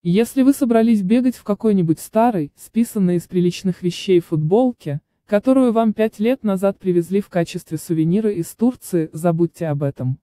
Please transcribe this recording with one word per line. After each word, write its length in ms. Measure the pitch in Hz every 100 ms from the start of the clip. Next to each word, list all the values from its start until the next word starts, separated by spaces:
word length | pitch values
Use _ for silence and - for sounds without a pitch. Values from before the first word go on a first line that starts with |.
Если 400 | 175 185 233 269
вы 100 | 262
собрались 480 | 277 247 226 226 214
бегать 340 | 185 240 254
в 80 | -
какой-нибудь 560 | - 202 220 196 165 160
старой, 520 | - 220 240 202 147
списанной 600 | _ - 226 233 220 180
из 80 | 175
приличных 580 | - 180 175 - 185 180
вещей 380 | 180 - - 180
футболке, 800 | - 160 156 208 262 233 156 143 _ _
которую 460 | _ 208 262 262 247
вам 220 | 220 226
пять 260 | 208 220 -
лет 240 | 220 269
назад 340 | 214 190 196 196
привезли 420 | 190 175 170 196
в 80 | -
качестве 480 | 180 170 180 - 160
сувенира 520 | - 160 160 190 214
из 180 | 185 170
Турции, 540 | - 240 247 - 175 160
забудьте 540 | 160 170 165 170 - 165
об 160 | 143
этом. 360 | 143 - 127 135